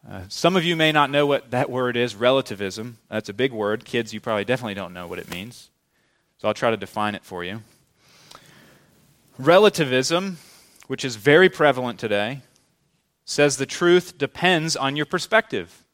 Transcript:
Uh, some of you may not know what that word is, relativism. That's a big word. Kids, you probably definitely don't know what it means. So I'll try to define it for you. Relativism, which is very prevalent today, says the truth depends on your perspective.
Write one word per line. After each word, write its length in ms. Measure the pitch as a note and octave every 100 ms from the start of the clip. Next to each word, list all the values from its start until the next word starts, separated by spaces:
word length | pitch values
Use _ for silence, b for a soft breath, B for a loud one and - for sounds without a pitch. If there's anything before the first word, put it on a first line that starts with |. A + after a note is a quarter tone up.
| A2
Uh, 160 | G2 F#2+
some 280 | - E3+ F#3
of 100 | E3+
you 100 | E3
may 160 | D#3
not 180 | D3+ C#3
know 160 | C#3+ C#3+
what 260 | C#3 -
that 180 | B2 B2
word 260 | B2 B2 A#2+
is, 180 | B2
relativism. 840 | G2+ A#2+ C3+ - G2 G2+ F#2 A#2 A2+ _
That's 200 | G#2+ G#2+
a 40 |
big 200 | G2+ C3+
word. 320 | A2+ G#2 A2 -
Kids, 280 | B2 A2
you 60 | G#2+
probably 240 | A#2+ G#2+
definitely 300 | G2+ B2 A#2
don't 200 | G2 F2
know 140 | F2+ F2
what 100 | F2+
it 140 | -
means. 380 | F2 A2 - - _ _ _ _ _ _ _
So 100 | A2
I'll 60 |
try 180 | G#2+ B2
to 60 | A2
define 380 | F#2+ - G#2 G2+
it 80 |
for 200 | - F2+
you. 200 | F2 A2 A2 _ _ _ b b b b b b b b b b b _ _ -
Relativism, 1000 | C3 F3+ G#3+ F#3+ C#3+ B2+ C3 E3+ G3 E3+ b b b b -
which 180 | C3 C3+
is 100 | A2
very 320 | G2+ D#3 F#3
prevalent 520 | - D3+ B2+ B2 G#2+
today, 420 | A2+ G2+ G#2+ C#3 _ _ _ _ _ _ _ _
says 320 | - - D3 C3+
the 100 | C3+
truth 520 | - F3 F3+ F3 -
depends 580 | C#3 - F3+ F3 D#3+ -
on 220 | C3+ C#3+
your 80 | D3+
perspective. 800 | F3+ - A3 - A2 E2+ - _